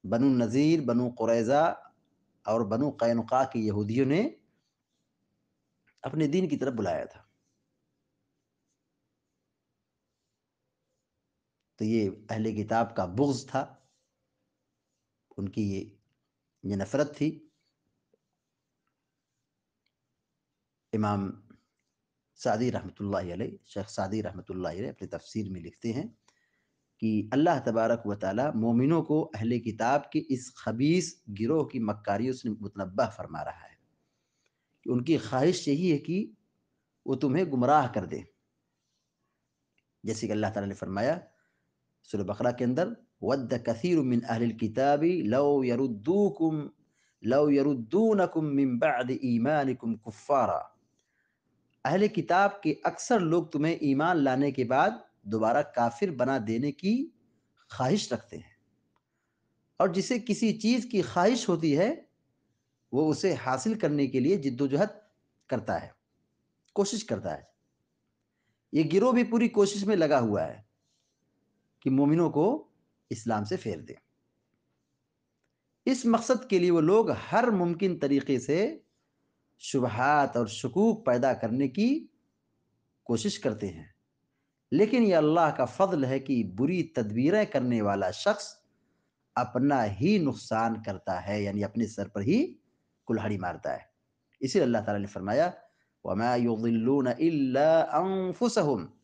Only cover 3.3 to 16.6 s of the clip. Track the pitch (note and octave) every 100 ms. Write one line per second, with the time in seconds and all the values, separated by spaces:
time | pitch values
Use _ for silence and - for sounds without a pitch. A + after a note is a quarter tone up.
3.3 | B2+ C3 A#2+ G#2+ G2+ G#2 A#2 C3+ D#3 C#4
4.3 | - _ _ _ _ _ _ _ _ _
5.3 | _ _ _ _ _ _ _ B2+ D3+ D3+
6.3 | F3 F3+ C3+ C3 A#2 F#2+ D#2 A#1 - _
7.3 | _ _ _ _ _ _ _ _ _ _
8.3 | _ _ _ _ _ _ _ _ _ _
9.3 | _ _ _ _ _ _ _ _ _ _
10.3 | _ _ _ _ _ _ _ _ _ _
11.3 | _ _ _ _ _ G#2+ A2+ G2+ - -
12.3 | A2 A2 G#2 G#2 A2+ A2+ - F2+ G2 C#3+
13.3 | B2 - C3+ - - _ _ _ _ _
14.3 | _ _ _ _ _ _ _ _ _ _
15.3 | - G2 G2+ G#2 F#2+ F#2+ _ _ _ _
16.3 | _ _ _